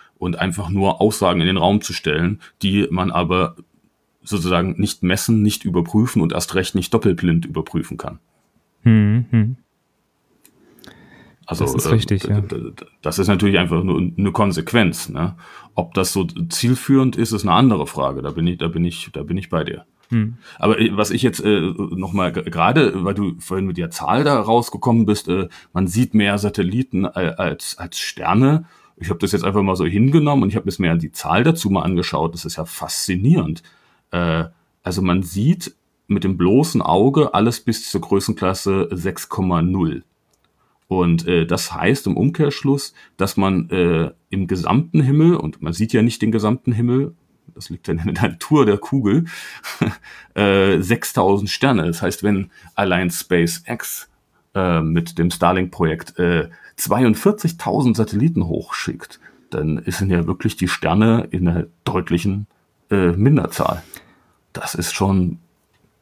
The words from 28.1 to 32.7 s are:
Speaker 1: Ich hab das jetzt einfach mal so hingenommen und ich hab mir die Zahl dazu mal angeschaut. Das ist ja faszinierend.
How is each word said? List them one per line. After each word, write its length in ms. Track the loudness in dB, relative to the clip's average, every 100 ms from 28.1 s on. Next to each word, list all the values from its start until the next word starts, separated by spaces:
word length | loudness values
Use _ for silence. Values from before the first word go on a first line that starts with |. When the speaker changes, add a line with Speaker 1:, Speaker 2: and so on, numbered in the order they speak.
| -6 0 4 4 2 -2 _ _ _
Speaker 1:
Ich 100 | -8
hab 100 | -2
das 140 | 0
jetzt 120 | 0
einfach 180 | 0 0
mal 140 | 0 0
so 100 | 0
hingenommen 560 | 2 4 4 4 2
und 80 | 2
ich 60 | 0
hab 100 | -4 -2
mir 180 | 0 0
die 160 | -2
Zahl 320 | -8 -2 2
dazu 260 | 2 2 0
mal 120 | 0
angeschaut. 520 | 0 -2 -2 -2 -4
Das 100 | -4
ist 120 | -10 -10
ja 100 |
faszinierend. 960 | -10